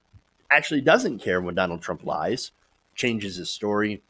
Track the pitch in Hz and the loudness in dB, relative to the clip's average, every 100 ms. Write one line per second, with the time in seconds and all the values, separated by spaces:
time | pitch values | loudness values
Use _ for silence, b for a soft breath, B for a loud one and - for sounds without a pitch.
0 | _ - _ _ - 147 - 151 147 233 | _ -20 _ _ 2 2 4 2 4 4
1 | 233 107 104 90 90 87 90 85 - 82 | 4 -4 0 0 0 0 0 -2 -8 -8
2 | 78 73 85 123 - _ _ _ _ - | -4 -2 -2 -4 -8 _ _ _ _ -4
3 | 123 113 101 87 82 - 104 104 107 101 | -2 -2 -4 -8 -8 -4 -2 0 0 -4